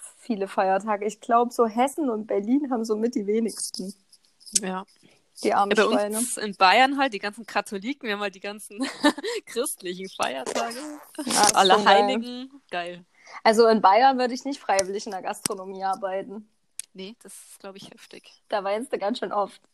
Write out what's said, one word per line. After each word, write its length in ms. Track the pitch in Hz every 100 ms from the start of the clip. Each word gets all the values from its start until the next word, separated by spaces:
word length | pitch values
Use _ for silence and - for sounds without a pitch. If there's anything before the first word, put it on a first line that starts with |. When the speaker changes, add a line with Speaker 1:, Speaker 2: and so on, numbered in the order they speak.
| - _
Speaker 1:
viele 300 | - 208 190
Feiertage. 580 | - 190 196 220 208 208
Ich 140 | 208
glaub, 320 | - 233 240
so 140 | - 226
Hessen 440 | 214 269 302 277
und 160 | 220 214
Berlin 440 | 202 202 277 285
haben 140 | 247
somit 300 | 226 214 233
die 120 | 247 202
wenigsten. 680 | 220 220 - - - 185 - _ _ _ _ - -
Speaker 2:
Ja. 240 | 190 185 196 _ _ _ _ -
Speaker 1:
Die 120 | 214
armen 200 | - 202 208
Speaker 2:
Ja, 100 | 196
bei 60 |
Speaker 1:
Schweine. 260 | 208 208 214
Speaker 2:
uns 180 | 247 -
in 180 | 214 190
Bayern 420 | 190 208 262 277
halt 160 | 269
die 40 | 196
ganzen 280 | 208 208 214
Katholiken, 600 | 214 202 196 214 277 233
wir 80 |
haben 60 | 202
halt 120 | 202
die 60 | 190
ganzen 380 | 202 208 - 208
<laughs> 640 | 269 - 294 - 415 466 -
christlichen 640 | 233 - - 180 180 190
Feiertage. 640 | - - 262 254 240 233 240 302 294 - -
Speaker 1:
Ja, 0 |
ist 240 | 262 - 415
schon 80 | -
Speaker 2:
Allerheiligen, 920 | 190 202 208 196 254 233 240 247 262 277 _
Speaker 1:
geil. 260 | 180 175 175
Speaker 2:
geil. 80 | 180 _ - -
Speaker 1:
Also 240 | 226 220 226
in 140 | 220
Bayern 360 | 185 208 262 254
würde 140 | 247
ich 100 | 254
nicht 160 | 269 285
freiwillig 440 | - 196 190 196
in 80 | 233
der 80 | 190
Gastronomie 640 | 190 208 - 196 190 190
arbeiten. 640 | 190 190 196 190 185 202 214 _ _ - -
Speaker 2:
Nee, 220 | 185 190 240
das 120 | 196
ist, 240 | - - -
glaub 180 | 196 196
ich, 140 | -
heftig. 320 | 220 - - _ _ -
Speaker 1:
Da 140 | 214
weinst 280 | 196 208 262
du 60 | 262
ganz 200 | 196 247
schön 140 | 202
oft. 280 | 208 202 - _